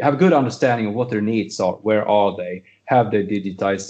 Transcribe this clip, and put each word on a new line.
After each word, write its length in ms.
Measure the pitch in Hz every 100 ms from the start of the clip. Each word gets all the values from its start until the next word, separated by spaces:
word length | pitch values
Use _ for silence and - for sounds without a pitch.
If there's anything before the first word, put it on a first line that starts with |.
have 140 | 143 139
a 20 |
good 160 | 185
understanding 540 | 151 123 - 131 120 107
of 60 |
what 160 | 110 123
their 120 | 107
needs 380 | 104 113 95 -
are, 140 | 92
where 340 | - 104 107 -
are 280 | 104 101 92
they, 280 | 90 92 - _ -
have 260 | 123 107
they 120 | 104
digitized 640 | 98 101 95 92 98 95 -